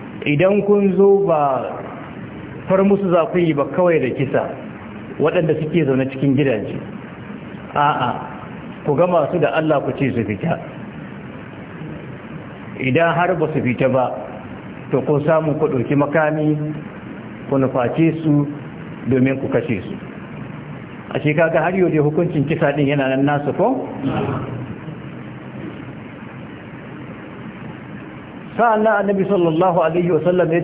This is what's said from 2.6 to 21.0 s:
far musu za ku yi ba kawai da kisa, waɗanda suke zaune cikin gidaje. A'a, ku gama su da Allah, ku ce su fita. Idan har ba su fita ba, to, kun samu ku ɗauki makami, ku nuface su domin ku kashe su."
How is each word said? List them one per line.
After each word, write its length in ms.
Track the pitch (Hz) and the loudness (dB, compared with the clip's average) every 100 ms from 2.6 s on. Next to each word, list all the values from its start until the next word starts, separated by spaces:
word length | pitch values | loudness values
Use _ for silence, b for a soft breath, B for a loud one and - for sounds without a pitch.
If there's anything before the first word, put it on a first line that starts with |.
| - | 2
far 160 | 190 | 4
musu 240 | 196 196 196 | 6 6 4
za 140 | 170 156 | 4 4
ku 60 | 180 | 4
yi 160 | 170 | 4
ba 100 | 143 135 | 4 2
kawai 260 | - 180 160 | 4 4 4
da 120 | 127 | 2
kisa, 280 | - 135 123 - - - - - - - - | 0 0 0 0 -6 -12 -14 -14 -14 -10 0
waɗanda 360 | 156 175 160 156 | 2 4 2 2
suke 260 | 156 170 | 2 2
zaune 200 | 139 131 135 | 4 2 0
cikin 260 | - 143 131 | 0 2 4
gidaje. 400 | 139 110 - - - - - - - - - - - | 2 0 -2 -8 -10 -12 -14 -14 -14 -14 -14 -14 -4
A'a, 380 | - 147 147 123 104 - - - - - - | 2 2 2 0 -4 -8 -12 -14 -14 -14 -6
ku 100 | - | 0
gama 340 | 143 180 175 151 | 2 4 4 2
su 60 | 180 | 2
da 100 | 143 160 | 2 2
Allah, 240 | 156 143 | 2 2
ku 100 | 135 - | 0 -2
ce 160 | 135 | 0
su 100 | 117 | 0
fita. 380 | 101 101 170 - - - - - - - - - - - - 170 156 151 - - - - - - - - | -2 -2 -2 -4 -6 -14 -14 -14 -14 -14 -14 -14 -14 -14 -14 -12 -12 -12 -14 -14 -14 -14 -14 -14 -12 -4
Idan 360 | 131 139 170 160 | 0 4 4 4
har 180 | 175 | 2
ba 140 | 170 151 | 2 0
su 60 | 147 | 0
fita 260 | 123 113 131 | 0 2 2
ba, 240 | 127 123 - - - - - - - - | 2 0 -4 -10 -12 -14 -14 -14 -14 -2
to, 100 | 135 | -2
kun 240 | 135 147 | 2 2
samu 300 | 151 160 156 147 | 4 2 2 0
ku 80 | 151 | 0
ɗauki 280 | 131 117 143 | 0 2 2
makami, 640 | 143 160 151 156 151 151 151 151 - - - - - - - | 2 2 2 2 0 0 -2 -6 -10 -14 -14 -14 -14 -12 -2
ku 80 | 139 | 2
nuface 560 | 131 135 120 - 165 156 | 2 2 0 4 2 2
su 240 | 156 147 143 - - - - - 120 | 2 2 2 -4 -12 -14 -14 -8 0
domin 320 | 131 131 131 | 2 2 0
ku 80 | - | 0
kashe 320 | 123 - 101 | 0 0 -4
su." 140 | - - - - - - - - - - - - | -6 -10 -12 -14 -14 -12 -12 -12 -12 -14 -14 -14